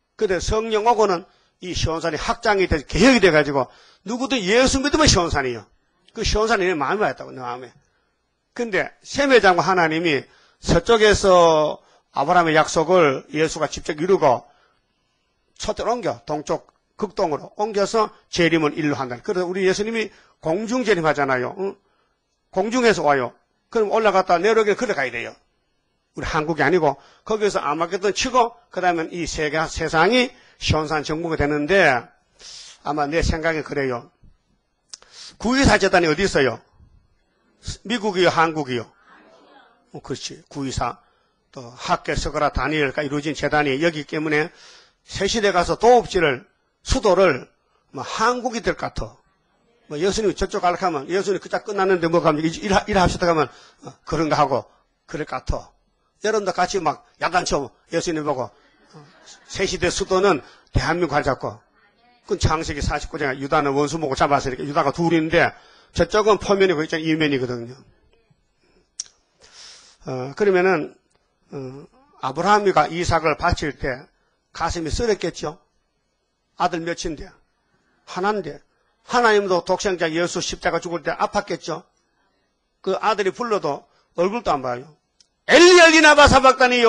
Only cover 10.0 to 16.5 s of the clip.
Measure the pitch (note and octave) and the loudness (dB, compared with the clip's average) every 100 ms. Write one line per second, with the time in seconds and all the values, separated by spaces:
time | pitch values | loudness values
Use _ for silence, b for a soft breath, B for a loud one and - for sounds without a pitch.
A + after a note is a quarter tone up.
10 | E3+ C3+ - b b b - E3+ - A#3 | 0 -2 -4 b b b 0 0 4 4
11 | G#3+ G3 G3+ F3+ E3+ D#3 D3+ - b b | 6 4 6 6 6 4 0 -4 b b
12 | _ - C#3+ F3+ E3 D#3 D3+ F3 D#3+ F#3 | _ -4 2 2 4 2 2 0 2 4
13 | D3+ C3+ - D3+ D#3+ D#3+ D3 - - D3+ | 4 0 -6 -4 -2 -2 -6 -6 -8 -6
14 | F3+ F#3+ D3 A2+ - b b b _ _ | 0 4 4 2 -4 b b b _ _
15 | _ _ _ _ _ _ - G#3 E3 B3 | _ _ _ _ _ _ -8 -4 -4 -2
16 | E3 A2+ - D3+ D3 | -4 -6 -8 -8 -4